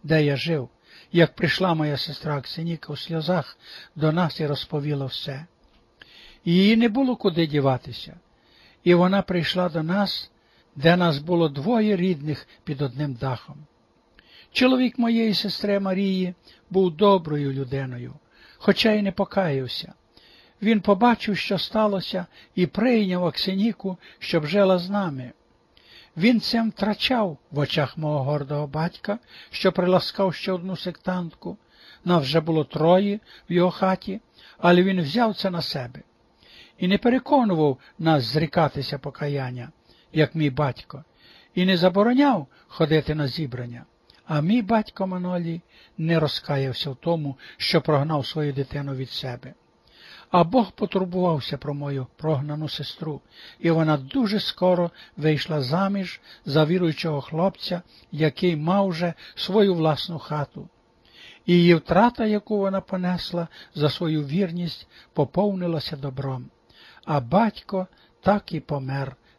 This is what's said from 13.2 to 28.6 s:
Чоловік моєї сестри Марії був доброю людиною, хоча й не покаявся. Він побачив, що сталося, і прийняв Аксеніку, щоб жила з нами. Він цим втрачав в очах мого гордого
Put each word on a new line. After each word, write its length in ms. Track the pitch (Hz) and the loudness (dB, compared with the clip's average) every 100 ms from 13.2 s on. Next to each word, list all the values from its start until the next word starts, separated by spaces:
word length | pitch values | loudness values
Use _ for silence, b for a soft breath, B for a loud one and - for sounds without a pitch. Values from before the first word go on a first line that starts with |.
| 135 123 - - - _ _ _ _ - b b b | -6 -6 -10 -20 -20 _ _ _ _ -20 b b b
Чоловік 480 | - 254 254 254 - | 0 2 4 0 0
моєї 340 | 233 226 226 | 0 2 0
сестри 460 | 185 202 - 202 202 | 0 -4 -4 -2 0
Марії 540 | 196 190 196 185 180 - b b _ | 0 -2 0 0 -2 -6 b b _
був 220 | 185 185 | 0 0
доброю 640 | 156 208 190 156 147 139 | 4 4 4 2 -4 -2
людиною, 600 | 135 127 135 131 123 123 131 _ b b b | -4 -6 -6 -6 -10 -12 -16 _ b b b
хоча 340 | - - 226 | 0 2 2
й 100 | 214 | 2
не 100 | 196 | -2
покаявся. 800 | 196 190 196 175 135 127 - - - _ b b b b b | -4 -4 0 0 -2 -4 -10 -14 -20 _ b b b b b
Він 200 | 214 220 | 0 2
побачив, 560 | 208 190 240 226 220 185 | 2 4 4 2 -2 -4
що 200 | - 190 | -2 -4
сталося, 680 | - 220 208 196 - 185 175 b b - | -2 0 0 0 -4 -8 -8 b b -2
і 120 | 180 | -2
прийняв 580 | - 247 233 190 180 170 | 2 2 2 2 0 -2
Аксеніку, 720 | - 190 190 226 - 190 180 B B | -2 -2 0 0 -2 -8 -8 B B
щоб 260 | - 165 151 | -2 -2 0
жила 320 | 202 190 180 | 2 4 4
з 120 | 180 | 0
нами. 420 | 202 180 135 123 - _ _ _ _ b b b 160 | -4 -4 -6 -12 -16 _ _ _ _ b b b 0
Він 220 | 214 233 | 2 2
цим 280 | - 233 226 | 0 -2 -2
втрачав 680 | - 208 208 - 247 196 143 _ | -2 -2 -2 0 0 0 -4 _
в 80 | 143 | -4
очах 380 | 139 160 135 - | -2 0 -2 -4
мого 260 | 151 147 | -4 -2
гордого 440 | 131 147 139 147 | -2 -4 -2 -6